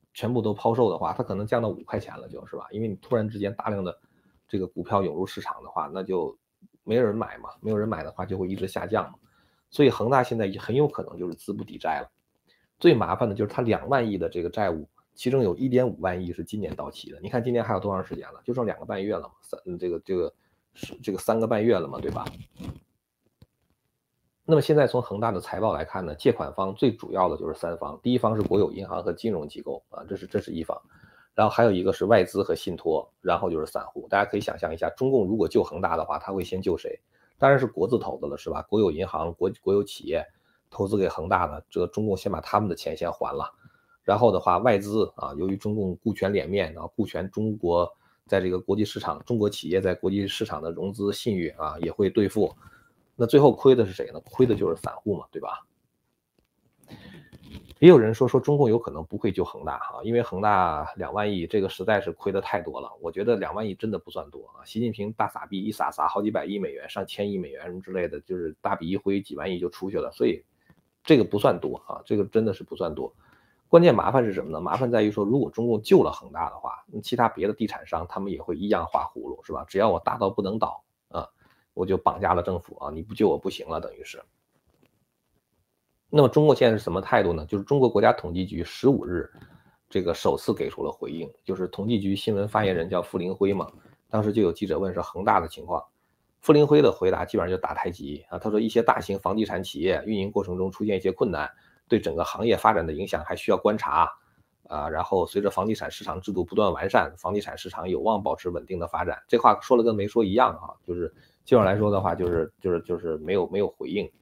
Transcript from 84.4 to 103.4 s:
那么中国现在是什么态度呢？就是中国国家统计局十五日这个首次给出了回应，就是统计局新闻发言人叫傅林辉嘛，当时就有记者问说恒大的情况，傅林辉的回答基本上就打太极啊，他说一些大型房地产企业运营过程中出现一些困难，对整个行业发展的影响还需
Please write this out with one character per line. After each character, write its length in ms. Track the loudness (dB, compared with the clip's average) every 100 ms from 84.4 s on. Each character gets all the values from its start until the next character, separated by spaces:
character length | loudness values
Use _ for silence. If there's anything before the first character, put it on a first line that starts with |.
| _ _ _ _ _ _ _ _ _ _ _ _ _ _ _ _ _
那 140 | 6
么 60 | 6
中 160 | 8 6
国 80 |
现 180 | 6 6
在 60 | 4
是 40 |
什 80 | 0
么 80 | -2
态 240 | 2 4
度 120 | 4
呢？ 100 | 0
就 140 | -2 -4
是 60 |
中 140 | 0 4
国 120 | 4
国 100 | 6
家 100 | 4
统 220 | 4 -2
计 140 | -4 -4
局 180 | -6
十 240 | -8 0 2
五 160 | 2
日 260 | 0 -4 -6 -12 -20 -20 _ _ _
这 120 | -2
个 120 | -2
首 200 | 0 0 0
次 160 | 0
给 160 | -2 -4
出 120 | -4
了 80 | -6
回 220 | -6 -8
应， 180 | -8 -10 -10
就 100 | -6
是 140 | -4 -4
统 180 | -4 -2
计 140 | 0
局 160 | 0 -2
新 180 | 0
闻 140 | -2 0
发 160 | 0
言 100 | 2
人 140 | 0 0
叫 140 | -2
傅 160 | -2 -4
林 160 | -4
辉 180 | 0 0
嘛， 180 | 0 -6 -12 -20 _ _
当 140 | -2
时 100 | 0
就 80 | 2
有 100 | 2
记 160 | 0 -2
者 120 | -2
问 160 | -2
说 80 | -4
恒 200 | -6 -2
大 160 | 2 2
的 80 | 0
情 200 | -8 -6
况， 180 | -6 -6 _ _ _ _ _
傅 140 | 6
林 120 | 8 8
辉 140 | 8
的 100 | 6
回 200 | 4 0
答 160 | 0 0
基 100 | -2
本 100 | 0
上 80 |
就 60 | -2
打 140 | -4
太 160 | -4 -6
极 340 | -6 -10 -12 -12
啊， 80 | -8
他 100 | -2
说 100 | 0
一 80 | 2
些 160 | 4
大 160 | 4 2
型 200 | -2 -4
房 180 | -2 0
地 80 |
产 180 | -2 -4
企 180 | -6 -2
业 220 | 0 0 0
运 120 | -2
营 120 | -2
过 120 | -2
程 140 | -2 -2
中 140 | -4
出 100 | -2 -2
现 100 | 0
一 40 |
些 120 | 0
困 180 | 0 0
难， 160 | 0 -6 -10 _ _ _
对 140 | 0
整 160 | 0 -2
个 80 |
行 220 | -4 -2 0
业 100 | 4
发 160 | 4
展 140 | 4 0
的 40 |
影 160 | -4 -4
响 160 | -6
还 140 | -6
需 140 | -4